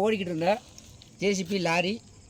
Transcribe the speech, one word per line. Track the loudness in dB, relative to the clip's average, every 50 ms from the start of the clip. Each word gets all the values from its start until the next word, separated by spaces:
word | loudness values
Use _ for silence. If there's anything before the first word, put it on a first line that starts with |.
| 4
ஓடிக்கிட்டு | 2 2 0 0 -2 -2
இருந்த | 0 2 2 2 0 -2 -8 -20 -20 -20 -20 -20 -20 -20 -20 -8 -2
ஜே | 0 0 0
சி | 0 -2
பி | -2 -2 -2
லாரி | 0 2 2 2 2 0 -2 -4 -8 -14 -20 -20 -20 -20